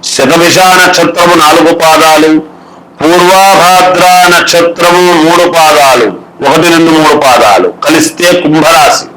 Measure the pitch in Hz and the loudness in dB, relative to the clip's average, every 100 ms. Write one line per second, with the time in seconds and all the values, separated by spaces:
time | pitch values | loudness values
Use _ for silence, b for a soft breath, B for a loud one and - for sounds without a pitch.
0 | - - 131 165 170 175 185 185 180 175 | -10 -4 -2 0 0 0 2 2 0 0
1 | 165 180 175 175 151 160 160 165 160 156 | -2 -2 0 2 2 2 0 0 0 2
2 | 160 156 156 156 - B B B B - | 2 2 2 0 -4 B B B B -6
3 | 151 175 175 190 196 190 175 185 180 185 | -2 0 2 2 2 2 2 2 0 0
4 | 180 180 175 175 - 170 170 170 175 180 | 2 2 2 0 0 -2 -2 -2 -2 0
5 | 180 170 160 175 175 165 156 151 139 123 | 0 0 0 0 0 0 0 2 0 0
6 | 107 87 - - 143 151 170 165 165 156 | -2 -6 -18 -8 -4 -2 0 0 0 0
7 | 156 147 - - 110 95 90 - - 156 | 0 0 0 0 2 0 -2 -4 -4 -2
8 | - - 175 180 156 156 156 165 139 - | -2 -4 -2 -2 0 -2 0 0 0 -2
9 | - | -12